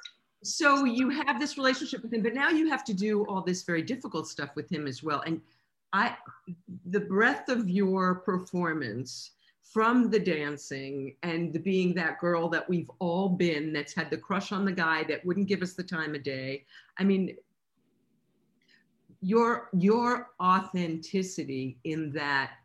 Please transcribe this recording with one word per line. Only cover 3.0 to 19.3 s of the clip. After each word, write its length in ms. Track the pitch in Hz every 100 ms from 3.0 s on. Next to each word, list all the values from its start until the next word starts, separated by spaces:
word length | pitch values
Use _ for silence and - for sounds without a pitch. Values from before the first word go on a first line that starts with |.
| 214 208 208
all 140 | 190
this 220 | 175 180
very 180 | - 165
difficult 440 | 156 262 247 160 156
stuff 220 | - 139 151
with 140 | 143
him 160 | 156 147
as 160 | 127
well. 200 | 156 143
And 180 | - 165 - _ _ _ _
I, 240 | 190 240 - - - - 175 - 180 180
the 120 | 190
breadth 480 | 170 190 233 285 -
of 220 | 240 196
your 460 | 185 190 190 185 180
performance, 1160 | 208 185 185 180 170 160 123 110 131 - - - _ _
from 500 | _ 220 220 247 226
the 80 | 208
dancing 960 | 180 156 147 147 - 135 135 139 135 -
and 280 | 175 165 170
the 60 | 160
being 380 | 190 185 180 175
that 240 | 160 -
girl 280 | 175 170 165
that 200 | 160 -
we've 220 | 175 165 -
all 300 | 175 175 196
been, 440 | 180 175 147 156
that's 200 | 151 147
had 160 | - 156
the 60 | 156
crush 340 | - 196 196
on 140 | 196 196
the 60 |
guy 320 | 180 160 156 151
that 200 | 143 180
wouldn't 220 | 180 190
give 160 | 190
us 100 | 180
the 80 | -
time 320 | 180 170 151
of 80 | 147
day. 420 | 139 131 131 139 - - - -
I 40 |
mean, 320 | 196 190 180 - - _ _ _ _ _ _ _ _ _ _ _ _ _ _ _ _ -
your, 480 | 185